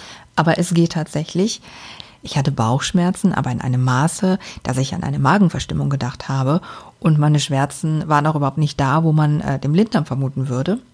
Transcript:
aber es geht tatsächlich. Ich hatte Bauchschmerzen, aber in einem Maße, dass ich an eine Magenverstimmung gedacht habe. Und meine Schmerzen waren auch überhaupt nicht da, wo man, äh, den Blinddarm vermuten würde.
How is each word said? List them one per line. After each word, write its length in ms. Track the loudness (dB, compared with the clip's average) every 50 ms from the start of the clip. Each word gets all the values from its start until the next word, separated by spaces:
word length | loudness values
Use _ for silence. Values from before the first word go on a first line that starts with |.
| -18 -20 -20 -20 -20 -6 _ 0
aber 200 | 2 2 2 2
es 160 | 2 2 2
geht 200 | 2 2 2 0
tatsächlich. 680 | -4 -6 -4 -4 -6 -6 -4 -2 -2 0 -2 -2 -6 -14 -18 -20 -20 -20 -20 -18 -20 -20 -20 -20 _ -12
Ich 140 | -4 -2 0
hatte 140 | 0 0
Bauchschmerzen, 840 | 0 0 2 2 0 0 0 0 0 2 2 2 0 0 0 0 2
aber 180 | 0 -2 -2
in 100 | -4 -4
einem 220 | -2 -2 0 0 2
Maße, 560 | 2 2 2 2 0 0 0 0 0 0 0 -4 -8 -16 -10 -6
dass 140 | -4 -2 -2
ich 180 | -2 -2 -4
an 80 | -6 -4
eine 160 | -4 -2 0
Magenverstimmung 720 | 2 4 4 4 4 4 2 -2 -6 -4 -4 -2 -2 -2
gedacht 360 | -2 -2 -2 -4 -6 -8 -8 -4
habe. 320 | -2 0 0 0 0 0 -2 -6 -16 -18 -20 -20 -10 -4
Und 200 | 0 2 2 4
meine 220 | 4 4 4 2
Schmerzen 640 | 2 0 0 0 0 -2 -4 -4 -4 -2 -2 -2 0 0
waren 180 | 2 2 2
auch 100 | 2 0
überhaupt 220 | 0 0 -2 0 0
nicht 220 | 0 0 0 0
da, 240 | 0 2 2 2 2
wo 80 | 4
man, 300 | 4 4 4 4 2 0
äh, 180 | 0 -2 -4 -2
den 140 | -2 0 2
Blinddarm 320 | 2 2 2 2 -2 -2
vermuten 420 | -2 -2 -4 -4 -4 -2 -4 -4 -2
würde. 320 | -2 -2 -2 -2 -2 -4 -6 _